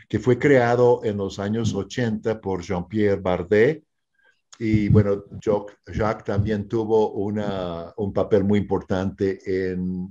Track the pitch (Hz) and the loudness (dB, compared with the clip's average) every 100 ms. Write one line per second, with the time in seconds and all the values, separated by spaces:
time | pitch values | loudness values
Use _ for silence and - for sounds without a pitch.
0 | - 107 123 123 143 131 120 120 123 123 | -6 -2 0 2 4 4 4 4 4 4
1 | 117 101 98 98 101 113 110 101 95 - | 0 -4 -4 -4 -4 -2 -2 -4 -6 -4
2 | 117 107 113 110 98 95 87 90 85 107 | -2 -2 -4 -4 -4 -6 -4 -6 -4 0
3 | 104 98 95 90 87 104 123 156 _ _ | 2 2 0 -2 2 4 4 2 _ _
4 | _ _ _ _ _ - 113 107 101 104 | _ _ _ _ _ -6 0 2 4 4
5 | 101 101 - 98 - 104 104 - - 92 | 4 0 -6 -6 -2 -2 -4 -16 -10 -4
6 | 107 113 - 98 104 107 101 117 107 110 | -2 -2 -4 -2 -2 -2 -2 -4 0 2
7 | 107 110 101 104 104 95 90 85 85 - | 2 -2 -4 -4 -4 -4 -6 -8 -10 -8
8 | 101 98 92 104 98 104 92 95 - 92 | -4 -2 2 2 4 2 2 -2 -2 -2
9 | 92 98 98 95 - 92 92 90 92 92 | -2 -2 -2 -4 -4 -4 -2 -4 -4 -6
10 | 92 | -8